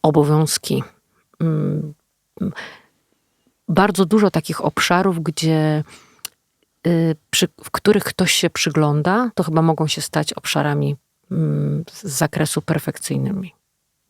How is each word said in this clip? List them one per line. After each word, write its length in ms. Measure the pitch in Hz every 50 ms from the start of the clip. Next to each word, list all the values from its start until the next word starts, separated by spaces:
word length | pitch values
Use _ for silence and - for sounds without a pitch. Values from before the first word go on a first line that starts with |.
obowiązki. 800 | - 156 147 151 147 147 151 156 156 - - - - - 135 135 - - _ _ _ _ _ _ _ _ _ -
Mm, 540 | 165 160 156 151 147 147 147 151 151 151 147 _ _ _ _ _ _ _ - -
mm, 120 | 185 190 - - - - - - _ _ _ _ _ _ _ _ _ _ _ _ _ _ _ _ _ -
bardzo 360 | 156 190 196 214 180 196 190
dużo 260 | 156 214 214 208 185
takich 340 | - 160 - - 156 - -
obszarów, 580 | 151 - - - - 175 180 190 196 170 170
gdzie, 640 | 156 175 151 - 165 160 160 156 156 156 151 151 151 - - - - _ _ _ - - _ _ _ _ _ _ _ _ _ _ -
y, 300 | 170 170 165 165 160 156 - _ _
przy, 180 | - - 185 - _ - -
w 60 | -
których 340 | - - - 202 208 196 -
ktoś 280 | - - - 185 -
się 180 | - - 185 165
przygląda, 800 | - - - 160 139 156 151 147 147 151 147 180 196 240 254 226 -
to 80 | 196
chyba 200 | 170 165 156 160
mogą 240 | 160 165 156 - 156
się 140 | 151 - 156
stać 320 | - - - 156 151 -
obszarami, 640 | - - - - - 147 147 147 143 147 143 143 143 - _ _ _ _ _ -
mm, 540 | 185 165 156 147 147 147 143 143 147 151 165 -
z 120 | - - -
zakresu 580 | 160 135 - 156 143 - - - - - 131
perfekcyjnymi. 920 | - - 160 165 - - - - - - 139 135 135 135 - 190 185 165 - _ _ _ _ _ _ _ _ _ _